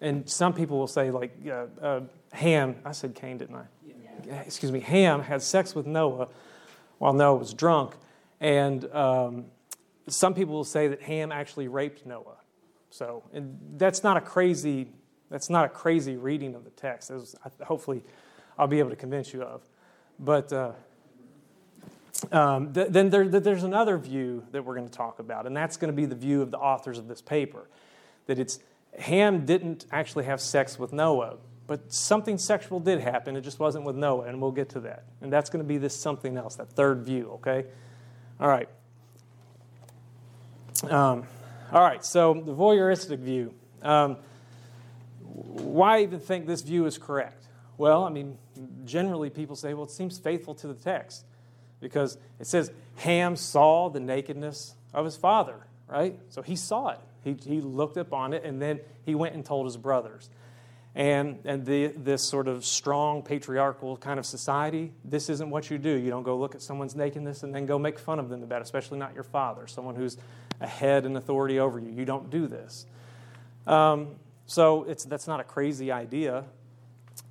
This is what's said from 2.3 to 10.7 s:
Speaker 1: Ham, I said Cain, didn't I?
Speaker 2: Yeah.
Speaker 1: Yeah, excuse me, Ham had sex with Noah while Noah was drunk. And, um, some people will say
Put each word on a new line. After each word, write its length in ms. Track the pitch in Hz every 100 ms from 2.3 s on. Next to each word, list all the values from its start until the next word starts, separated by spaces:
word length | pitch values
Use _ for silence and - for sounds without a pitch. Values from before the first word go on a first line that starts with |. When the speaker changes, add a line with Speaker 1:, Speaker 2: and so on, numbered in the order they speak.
Speaker 1:
Ham, 420 | - 165 156 131 123 143
I 60 |
said 240 | 147 135 -
Cain, 220 | 131 127
didn't 180 | 127 127
I? 80 | 123 _ 156
Speaker 2:
Yeah. 60 | - - - -
Speaker 1:
Yeah, 160 | 143
excuse 300 | - - 139
me, 100 | 131
Ham 400 | 113 180 185 143
had 200 | 135 139
sex 320 | 135 190 190
with 140 | 156 139
Noah 400 | 160 156 127 123 - - - - - _ _
while 140 | 143
Noah 240 | 139 143 131
was 160 | 117
drunk. 420 | 110 170 160 131 - - _ _ _
And, 460 | 151 143 139 135 -
um, 520 | 147 135 127 123 120 123 _ _ - _ _ -
some 260 | - 185
people 200 | 180 156
will 100 | 151
say 260 | 143